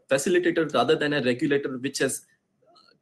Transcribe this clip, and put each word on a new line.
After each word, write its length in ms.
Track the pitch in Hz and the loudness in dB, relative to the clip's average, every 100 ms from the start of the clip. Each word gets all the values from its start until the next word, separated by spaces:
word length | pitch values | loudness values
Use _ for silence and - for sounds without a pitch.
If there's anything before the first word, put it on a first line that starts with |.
| - | -2
facilitator 640 | 135 - 175 180 165 151 | -2 2 2 2 0 0
rather 220 | 131 127 156 | 0 2 2
than 160 | 147 | 2
a 100 | 147 | 0
regulator, 560 | 123 123 156 143 143 131 | 0 0 0 0 -2 -6
which 200 | 131 - | -6 -2
has 280 | 135 - - _ _ _ _ _ _ _ | -4 -4 -12 _ _ _ _ _ _ _